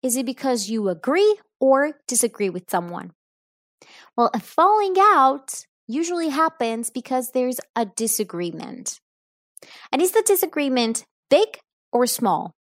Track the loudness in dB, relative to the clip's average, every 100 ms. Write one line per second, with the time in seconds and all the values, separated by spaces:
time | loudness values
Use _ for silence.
0 | -4 -4 -6 -6 -2 -2 -2 -4 -4 -4
1 | -2 2 2 0 _ _ 2 4 2 -4
2 | -6 -2 -2 -2 -4 -4 -4 -4 -4 -12
3 | -14 _ _ _ _ _ _ _ -20 -20
4 | -12 0 0 0 -6 2 4 4 2 4
5 | 4 6 4 2 -8 -16 -16 _ -8 -6
6 | -4 -2 -4 0 0 0 -4 -4 -6 -10
7 | -4 -4 -2 -2 -2 -4 -8 -6 -6 -4
8 | -4 -4 -4 -6 -8 -8 -14 -12 -14 -14
9 | _ _ _ _ _ -20 -20 -20 -6 -2
10 | 2 2 2 0 0 -2 0 0 0 -4
11 | -10 _ _ 4 4 -4 _ _ _ 0
12 | 0 0 0 0 -4 _